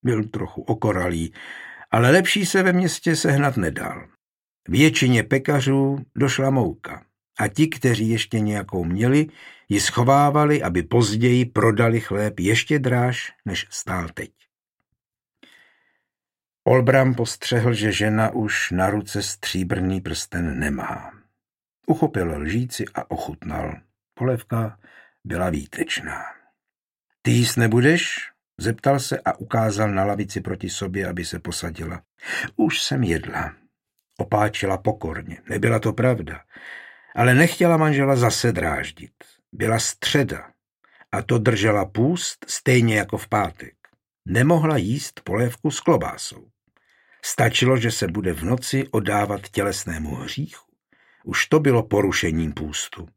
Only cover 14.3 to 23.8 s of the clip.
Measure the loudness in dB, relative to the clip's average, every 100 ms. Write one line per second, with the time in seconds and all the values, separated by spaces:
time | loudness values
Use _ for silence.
14.3 | _ _ _ _ _ _ _ _ _ _
15.3 | _ _ _ _ _ _ _ _ _ _
16.3 | _ _ _ 2 4 6 4 4 0 -4
17.3 | -6 -2 0 2 0 0 0 0 2 0
18.3 | 0 -2 -2 -2 0 0 0 -4 -6 -6
19.3 | -8 -6 -4 -2 -2 -2 -2 -4 -8 -6
20.3 | -4 -4 -2 -4 -4 -6 -10 -12 -20 _
21.3 | _ _ _ _ _ -2 0 0 0 -4
22.3 | -4 -2 -2 -4 -6 -8 -8 -8 -8 -8
23.3 | -10 -8 -6 -8 -10